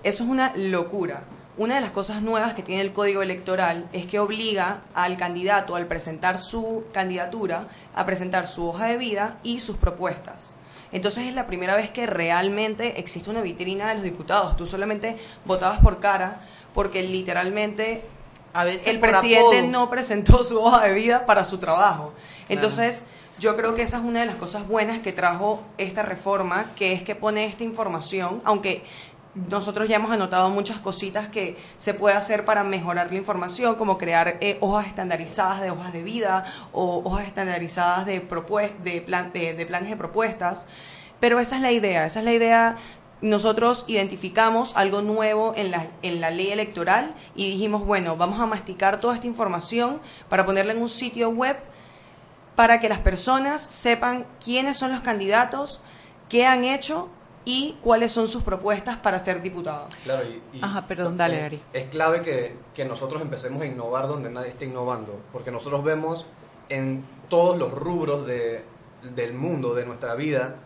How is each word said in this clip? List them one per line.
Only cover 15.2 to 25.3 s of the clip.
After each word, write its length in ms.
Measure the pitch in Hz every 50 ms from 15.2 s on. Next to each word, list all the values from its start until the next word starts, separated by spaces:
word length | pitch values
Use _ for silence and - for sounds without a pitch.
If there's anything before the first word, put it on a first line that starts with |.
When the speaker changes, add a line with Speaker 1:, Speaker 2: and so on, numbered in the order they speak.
| - - - - -
Speaker 1:
votabas 340 | 190 185 185 180 185 214 208
por 200 | - 220 190 -
cara 400 | - 202 196 185 185 190 214 - - - - - - - -
porque 300 | 196 202 196 196 190 185
literalmente 1000 | 185 185 185 185 185 170 175 180 190 202 208 214 208 202 208 220 220 226 226 - - - - - - - - - - -
Speaker 2:
A 100 | 170 175
veces 240 | 175 185 185 -
Speaker 1:
el 120 | 220 226 226
Speaker 2:
por 100 | 233 226
Speaker 1:
presidente 480 | 214 185 - 233 226 220 233 233 240 247
Speaker 2:
apodo. 120 | 247 247
Speaker 1:
no 180 | 254 247 247 240
presentó 540 | 247 247 240 - 214 208 202 - 262 247 240
su 160 | 240 233 220
hoja 260 | 220 233 254 233 220
de 80 | 202 190
vida 320 | 208 220 233 233 247 240
para 200 | - 208 202 190
su 120 | - 196 185
trabajo. 520 | 175 165 160 175 202 202 175 151 151 151 -
Speaker 2:
Claro. 320 | - - - - - - -
Speaker 1:
Entonces, 560 | - 143 214 214 - 226 233 240 240 - - - - - - - - -
yo 160 | 202 220 220
creo 200 | 226 226 226 226
que 80 | 226 233
esa 140 | 226 240
es 60 | 240 233
una 180 | 233 233 233
de 40 | 233
las 100 | 226 185
cosas 320 | 160 180 175 - 208 202
buenas 320 | 190 220 220 208 214 233 226
que 140 | 226 196 180
trajo 480 | - 185 175